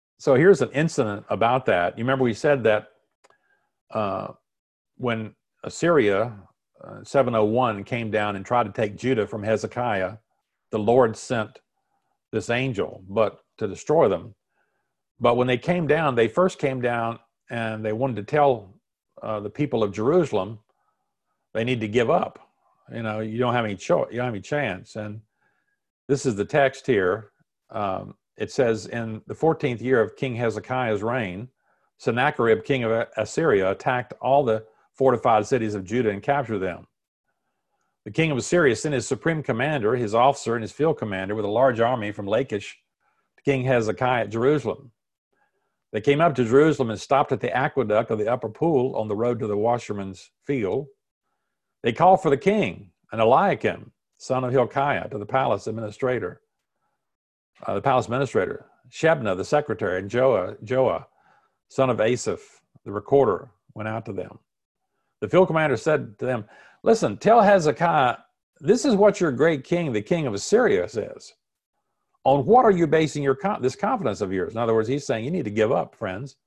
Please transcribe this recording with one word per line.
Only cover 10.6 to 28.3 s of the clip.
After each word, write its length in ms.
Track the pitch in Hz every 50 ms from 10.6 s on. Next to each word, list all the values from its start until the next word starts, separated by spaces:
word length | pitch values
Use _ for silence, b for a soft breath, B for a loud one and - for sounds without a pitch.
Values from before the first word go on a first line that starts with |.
| _ _
the 80 | - 110
Lord 380 | 104 117 120 131 123 113 107
sent 420 | - - - 127 113 107 - - - _ _ _ _ _ _ _ _ _ _ _ _ _ _
this 180 | - 110 - -
angel, 540 | 117 123 131 135 110 98 87 - - - 95 92
but 340 | 98 113 107 98 - - _ _ _
to 100 | - 110
destroy 400 | 95 92 - - - 151 165 139
them. 280 | 107 92 85 95 104 - _ _ _ _ _ _ _ _ _ _ _ _ _ _ _ _
But 200 | - 117 120 120
when 100 | 123 123
they 100 | 127 127
came 300 | 120 - 170 175 180 160
down, 280 | 135 147 160 160 143 123
they 120 | 117 113
first 320 | 117 - 180 180 185 - -
came 220 | 151 135 131 127
down 380 | 120 120 120 117 117 117 117 - _ _ _ _ _ -
and 360 | 123 117 113 110 110 110 110
they 80 | 107 107
wanted 240 | 113 135 135 113
to 60 | 107 104
tell, 520 | - 151 151 143 139 127 110 98 92 - _ _ _ _ _ _ _ _ - -
uh, 160 | 110 110 104
the 100 | 104 104
people 320 | - - 147 - - 113
of 120 | 110 101 92
Jerusalem, 680 | 107 110 135 165 180 156 - - 98 92 104 113 - _ _ _ _ _ _ _ _ _ _ _ _ _ _ _ _ _ _ -
they 100 | 107 117
need 160 | 127 127 113
to 80 | 110
give 220 | 104 104 123 117 120
up. 400 | 165 - - - - - - _ _ _ _ _ _ _ _ - 117
You 80 | 113
know, 200 | 113 110 107 110
you 160 | 110 110 110
don't 160 | 117 - - 120
have 100 | 120 113
any 140 | 104 98
cho-, 320 | 90 - - 175 151 - -
you 60 | 107
don't 80 | 120 127
have 80 | 123 113
any 80 | 98
chance. 560 | - - 147 147 139 107 87 78 - - -
And 240 | 110 107 107 104 110 - _ _ _ _ _ _ _ _ _ _ _ _ _ _ _ _ -
this 160 | 143 135 -
is 100 | 131 104
the 80 | 101 101
text 420 | - - 151 139 131 - - -
here. 460 | - 123 98 92 90 101 113 107 - _ _ _ _ _ _ _ -
Um, 460 | 113 107 104 98 95 95 95 98 - _ _ _